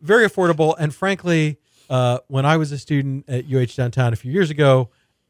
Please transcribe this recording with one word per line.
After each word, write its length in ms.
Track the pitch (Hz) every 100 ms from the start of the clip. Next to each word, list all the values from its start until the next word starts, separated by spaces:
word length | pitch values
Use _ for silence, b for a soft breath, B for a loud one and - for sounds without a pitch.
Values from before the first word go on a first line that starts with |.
very 240 | 147 226 214
affordable. 480 | - 175 160 156 160
And 140 | 151
frankly, 640 | - 190 196 175 165 151 147 b b b
uh, 300 | 131 123 123 -
when 180 | 135 139
I 100 | 160
was 140 | 151
a 60 | 143
student 480 | - 147 139 135 -
at 180 | 127 143
U 140 | 131
H 160 | 123 -
downtown 380 | 123 131 123
a 20 | 113
few 160 | 127
years 180 | 170 165
ago, 400 | 147 143 131 120 _ _ _ _